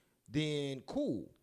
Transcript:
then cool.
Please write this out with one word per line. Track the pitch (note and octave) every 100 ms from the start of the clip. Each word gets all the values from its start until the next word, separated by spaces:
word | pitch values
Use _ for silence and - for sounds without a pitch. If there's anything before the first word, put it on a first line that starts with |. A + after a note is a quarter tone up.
| _ _ -
then | C3 D#3 D3 C#3 C3 -
cool. | C#4 C#4 A2 B1 -